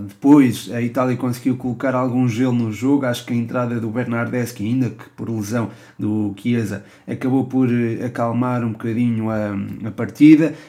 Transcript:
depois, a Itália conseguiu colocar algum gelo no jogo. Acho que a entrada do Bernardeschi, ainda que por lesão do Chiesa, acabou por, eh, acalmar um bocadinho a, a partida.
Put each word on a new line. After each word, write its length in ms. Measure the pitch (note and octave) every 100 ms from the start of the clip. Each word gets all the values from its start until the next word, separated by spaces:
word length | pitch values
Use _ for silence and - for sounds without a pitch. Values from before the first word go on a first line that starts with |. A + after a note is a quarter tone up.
| G2+
depois, 640 | - C#3 D3 C3 G#2 F#2+
a 80 | A#2
Itália 340 | A#2+ B2 B2+ B2
conseguiu 400 | B2+ A#2+ C3 B2+
colocar 380 | B2+ A#2+ C3+
algum 340 | B2+ B2+ B2 B2
gelo 260 | G#2+ C3
no 180 | A#2+ A2+
jogo. 340 | G#2 C3 C#3+ B2+
Acho 180 | A#2+
que 100 | -
a 20 | A#2+
entrada 440 | A#2 B2 A#2+ A#2
do 80 | A2+
Bernardeschi, 720 | A#2 A#2+ A#2 A2+ B2 A#2 - G#2
ainda 240 | C3 A#2
que 180 | - - -
por 140 | A#2+
lesão 400 | A2+ G2+ A#2+ G#2 - - -
do 340 | G#2+ G#2+ G#2+ G2
Chiesa, 480 | A#2+ A#2+ G#2 G2+ - - -
acabou 380 | C3+ C3 C3 -
por, 240 | C3 B2+
eh, 320 | A#2+ A#2 A2+
acalmar 600 | - C3 A#2 A#2 B2+ B2
um 80 | A#2
bocadinho 580 | G#2+ A#2+ A2 A#2+ A2 A2
a, 260 | G#2+ G#2 G2+ G#2 - A2+
a 40 |
partida. 640 | - A#2 - D3+ D#3 D#3+ -